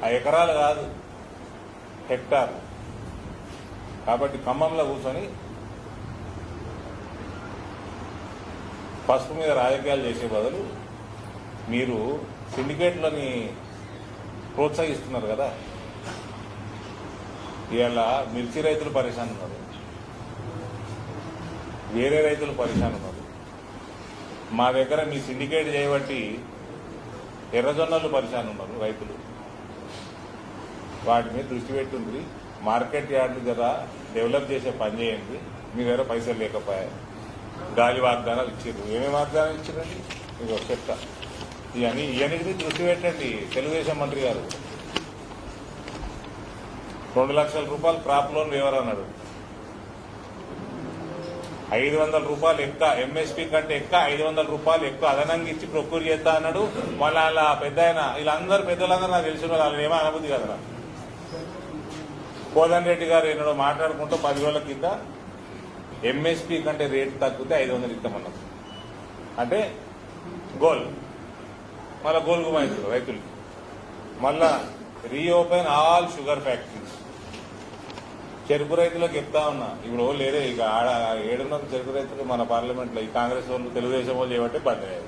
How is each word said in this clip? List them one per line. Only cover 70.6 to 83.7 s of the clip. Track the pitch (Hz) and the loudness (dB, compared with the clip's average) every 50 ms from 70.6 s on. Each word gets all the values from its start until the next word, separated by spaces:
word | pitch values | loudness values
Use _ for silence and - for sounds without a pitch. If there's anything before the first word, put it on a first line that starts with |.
| 143 | 6
గోల్, | 165 151 123 - - - - - - - - - - - - - - - - - - - - - - - - - | 6 6 6 0 -4 -8 -10 -10 -12 -12 -12 -14 -14 -14 -14 -14 -14 -14 -14 -14 -14 -14 -14 -14 -14 -12 -2 2
మళ్ళా | 151 160 160 | 4 4 6
గోల్ | - 156 175 170 165 | 6 6 4 4 4
గుమాయిస్తారు | 160 156 156 139 123 104 98 101 101 | 4 4 4 4 4 0 -2 -2 0
రైతులు. | 117 127 127 131 117 104 - - - - - - - - - - - - - - - - - - - - | 0 0 0 0 -6 -6 -8 -12 -14 -14 -14 -14 -14 -14 -14 -14 -14 -14 -14 -14 -14 -14 -14 -14 -8 0
మళ్ళా | 123 135 147 156 165 160 147 123 - - - - - - - - - | 2 2 6 8 6 6 6 4 0 -6 -10 -12 -14 -14 -14 -10 -8
reopen | 120 127 143 160 170 175 175 170 170 175 180 | -4 -2 0 4 6 8 8 8 8 6 4
all | 175 156 143 147 156 160 170 175 175 | 6 6 6 8 10 10 10 8 8
sugar | 170 - 147 135 143 147 | 4 -2 -4 0 0 0
factories. | 135 131 135 123 117 - - - 107 98 95 - - - - - - - - - - - - - - - - - - - - - - - - - - - - - - - - | 2 2 0 0 0 -2 -10 -12 -12 -12 -12 -12 -14 -14 -14 -14 -14 -14 -12 -12 -12 -12 -12 -14 -14 -14 -14 -14 -14 -12 -12 -12 -12 -12 -12 -14 -14 -12 -12 -12 -14 2 2
చెరుకు | 143 147 147 147 160 | 2 2 4 2 4
రైతులకు | 170 170 170 170 170 170 165 - | 6 6 4 4 2 0 0 0
చెప్తా | 147 139 139 - 151 151 | -2 -4 2 2 2 2
ఉన్నా, | 151 143 135 120 104 98 - - | 4 0 -2 -4 -6 -6 -8 -6
ఇప్పుడు | 113 120 120 120 127 | -4 0 2 2 2
లేదే | 143 143 135 135 139 147 139 127 | 2 2 2 2 2 2 2 0
ఇక | 123 117 | 0 2
ఆడ | 113 110 110 113 120 127 123 117 117 113 113 | 2 4 4 4 4 4 4 4 2 2 0
ఏడున్న | 110 104 110 120 123 135 139 151 147 143 - 131 | 0 0 0 0 0 0 -2 -2 -4 -4 -2 -4
చెరుకు | 127 123 131 | -4 -2 -2
రైతులు | 135 139 135 - 117 135 135 | -2 -2 -2 -2 -4 -6 -2
మన | 127 123 120 117 | 0 0 0 2
పార్లమెంట్లో | 107 117 117 120 123 127 127 127 117 113 113 | 2 2 2 2 0 -2 -2 -4 -4 -4 -4
ఈ | 110 | -4
కాంగ్రెస్ | 110 - 120 120 120 127 127 120 123 | 0 2 2 2 2 2 -2 -2 -2
వాళ్ళు, | 127 123 123 | -2 -2 -2
తెలుగుదేశం | 123 | -2